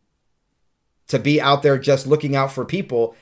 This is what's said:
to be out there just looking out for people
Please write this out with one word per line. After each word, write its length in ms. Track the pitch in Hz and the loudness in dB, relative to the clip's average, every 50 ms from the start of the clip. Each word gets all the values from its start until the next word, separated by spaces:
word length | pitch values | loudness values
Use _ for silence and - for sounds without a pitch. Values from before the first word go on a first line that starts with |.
| _ _ _ _ _ _ _ _ _ _ _ _ _ _ _ _ _ _ _ _ _ - | _ _ _ _ _ _ _ _ _ _ _ _ _ _ _ _ _ _ _ _ _ -4
to 100 | - 135 | -4 -2
be 240 | 110 139 147 151 | 0 2 0 2
out 220 | 131 139 143 139 - | 2 2 2 2 4
there 140 | 147 139 131 | 2 2 2
just 280 | - - 139 131 - | 2 0 0 0 0
looking 300 | 131 147 151 - 139 139 | 0 0 0 0 0 0
out 160 | 139 135 139 | 0 -2 -2
for 140 | - - 123 | -4 -6 -8
people 500 | - - 185 196 - 127 120 117 113 - _ | -6 -6 -6 -6 -2 -2 0 0 0 -2 _